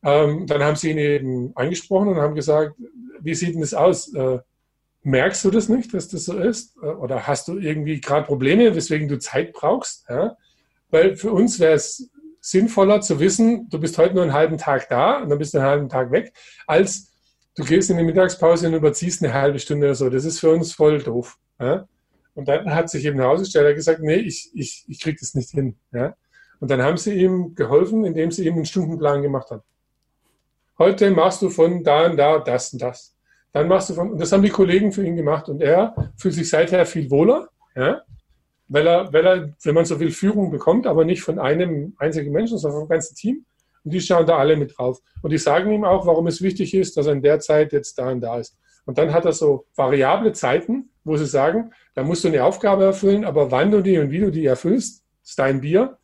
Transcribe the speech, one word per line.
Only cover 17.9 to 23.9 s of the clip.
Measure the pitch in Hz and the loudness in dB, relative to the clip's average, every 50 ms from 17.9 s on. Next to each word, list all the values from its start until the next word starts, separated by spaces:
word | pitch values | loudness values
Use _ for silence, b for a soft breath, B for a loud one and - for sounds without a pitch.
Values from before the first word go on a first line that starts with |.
| 185 | 0
die | 170 170 | 0 2
Mittagspause | 165 156 185 185 180 185 - 170 165 175 165 175 | 2 4 2 2 2 0 2 2 4 4 4 2
und | 165 160 | -2 -2
überziehst | 160 151 151 147 - 170 180 180 - 175 | 2 0 0 0 0 -6 -6 -4 -4 -4
eine | 131 120 | -2 0
halbe | 139 139 147 143 135 | 0 0 0 0 -2
Stunde | - - 151 143 147 | -6 -6 -2 0 0
oder | 143 139 | 0 0
so. | 123 135 127 | 0 -2 -2
Das | 127 131 139 | -2 -2 -4
ist | 165 165 - | -4 -6 0
für | - 160 | 2 2
uns | 160 165 165 165 - | 2 2 0 -4 0
voll | - 151 151 151 147 | 2 2 4 4 2
doof. | 139 - 113 120 120 - - _ _ _ _ _ | -2 -4 -6 -6 -6 -8 -16 _ _ _ _ _
Ja? | 123 127 156 196 196 _ _ _ _ _ _ _ _ _ _ | -4 -2 -2 -4 -6 _ _ _ _ _ _ _ _ _ _
Und | - 135 | -8 -2
dann | 139 143 - 208 185 147 | -2 -2 -2 0 -2 -2
hat | 165 170 165 | -2 -2 -2
sich | - 143 131 | -4 -4 -4
eben | 147 143 135 | -2 -2 0
herausgestellt, | 131 127 143 175 196 185 - 160 147 | 2 2 2 2 0 0 2 4 4
er | 147 | 4
hat | 147 | 2
gesagt, | 151 - 165 | 2 0 0